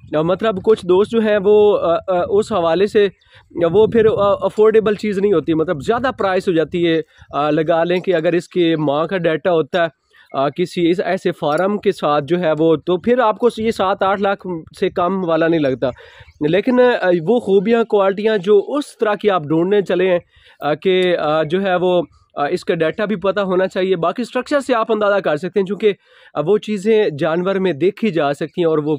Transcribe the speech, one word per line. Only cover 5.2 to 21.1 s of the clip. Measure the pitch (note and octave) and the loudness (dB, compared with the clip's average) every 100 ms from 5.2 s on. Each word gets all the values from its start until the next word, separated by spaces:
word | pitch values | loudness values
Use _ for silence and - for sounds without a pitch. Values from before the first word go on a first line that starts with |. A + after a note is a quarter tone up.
नहीं | G#3 | 2
होती, | F3 C#3+ | 0 0
मतलब | D#3 D#3 D#3+ | -2 -2 -4
ज़्यादा | B2+ A#3 B3+ | -2 -2 -2
प्राइस | - G3+ F#3 G3 | -2 -2 0 0
हो | |
जाती | D#3+ D3+ F3+ | 0 0 -2
है। | E3+ D#3+ - _ - C#3+ | 0 0 -4 _ -10 -4
आ, | D3+ | 0
लगा | D3+ D#3 E3 | 0 0 0
लें | E3+ F3+ | 0 -2
कि | F#3+ | 0
अगर | E3+ E3+ E3+ | 0 0 -2
इसकी | - F3+ E3 D#3+ | -2 -2 0 0
माँ | D3 C#3+ E3 | 0 -2 -2
का | F#3+ | -2
डेटा | E3 D#3 F#3 | -2 -2 0
होता | E3 D3+ F3+ | 0 0 -2
है, | E3 - _ _ _ C#3 | -2 -4 _ _ _ -4
आ, | C#3+ | -4
किसी | C#3+ F3 - E3 | -2 -6 -2 0
इस | F3 | 0
ऐसे | - F#3 F#3 | -2 -2 -2
फार्म | - D#3 D#3 F#3+ G#3 | -4 -2 0 -2 -2
के | G3+ | -2
साथ | F3+ E3 D3 | -2 0 0
जो | C#3+ F3 | 0 -2
है | E3+ | 0
वो, | D3+ E3 D#3 | 2 2 2
तो | - F3+ | 0 -2
फिर | G#3+ B3 | 0 2
आपको | A3 G3+ A#3+ A3 | 2 2 0 0
ये | A3+ | -4
सात | - F#3+ G3+ | -2 -2 0
आठ | F#3+ G3 | -2 0
लाख | G3 G3+ F#3 E3+ - - | -2 -4 -6 -12 -12 -6
से | F#3 | -4
कम | F#3+ F3 F#3+ F3 | -2 -2 -2 -2
वाला | D#3+ E3 | 0 2
नहीं | E3 | 0
लगता। | C#3 C3 C3 - - - - - D3 | 0 -2 -4 -6 -14 -20 -20 -6 -2
लेकिन, | F3+ G#3 B3 | 0 2 4
आ, | B3 A3+ F3+ | 4 2 0
वो | F3+ D#3 A#3+ | 0 0 0
खूबियाँ, | G3+ G3 F#3+ A#3 | 2 0 2 0
क्वालिटियाँ | A3+ G#3 G3 G3 G#3+ G#3+ | 2 2 2 0 -2 0
जो | F3+ G#3 | 2 2
उस | - C4+ - - | 2 -4 -6 -4
तरह | A3 G#3 | -2 0
की | G#3 | 0
आप | F3+ D3 | 0 0
ढूंढने | D#3+ F3+ G#3 | 0 0 0
चले | F#3 F3+ F#3 | 0 0 0
हैं, | F3 - _ _ - | 0 -4 _ _ -8
आ, | C#3+ D3+ | -4 -2
कि, | F#3+ F#3 F3+ | 0 0 0